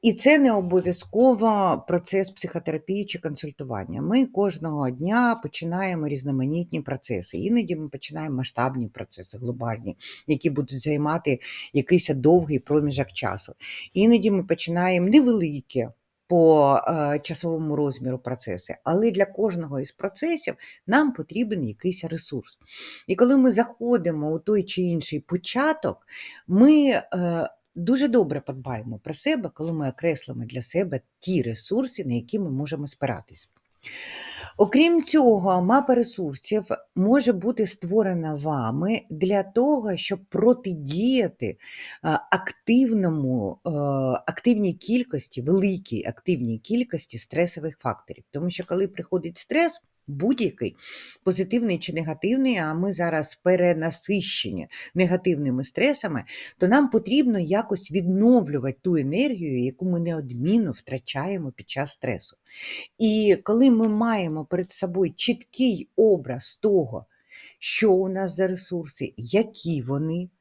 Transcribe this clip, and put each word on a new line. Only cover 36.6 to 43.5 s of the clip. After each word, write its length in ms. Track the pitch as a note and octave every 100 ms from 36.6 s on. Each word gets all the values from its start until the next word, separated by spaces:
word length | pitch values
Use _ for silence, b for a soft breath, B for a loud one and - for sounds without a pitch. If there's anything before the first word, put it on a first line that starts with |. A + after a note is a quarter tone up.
| - - _
може 380 | - G3 C4+ A#3
бути 340 | F#3+ G3 A#3 G3+
створена 680 | - E3+ G#3 G3 F3+ D#3
вами 680 | D3 D3+ D3 A2+ C3+ F3+ A3+ -
для 320 | D#3 F#3 G3+
того, 540 | G3 A3 C4+ D4 G#3+ F3+
щоб 280 | - F#3+
протидіяти, 1200 | _ - A3 A#3+ G3+ E3 C#3 D#3+ A#3 C4 F#3 _ A2
е, 120 | - B B B B D#3+ D#3 -
активному, 1300 | F#3+ F#3 - - A#3+ C4 A3 F3+ D#3 C3 B2+ G2